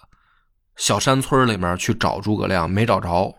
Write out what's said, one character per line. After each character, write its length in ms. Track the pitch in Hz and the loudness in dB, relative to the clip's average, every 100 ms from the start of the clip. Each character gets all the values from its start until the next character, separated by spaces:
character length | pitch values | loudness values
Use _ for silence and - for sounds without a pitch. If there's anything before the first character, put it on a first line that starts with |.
| _ _ _ _ _ _ _ - | _ _ _ _ _ _ _ -6
小 220 | - 104 | -2 0
山 240 | 139 135 | 2 0
村 180 | - 135 | 2 2
儿 40 | |
里 120 | 123 101 | 2 2
面 180 | 87 92 | -2 -2
去 160 | - | -2
找 260 | 104 104 - | -2 -2 -2
诸 160 | 104 107 | -2 -2
葛 120 | 95 | 0
亮， 200 | 92 82 | 0 0
没 160 | 98 | 0
找 160 | 113 95 | 2 0
着， 340 | 87 87 101 | 0 0 -2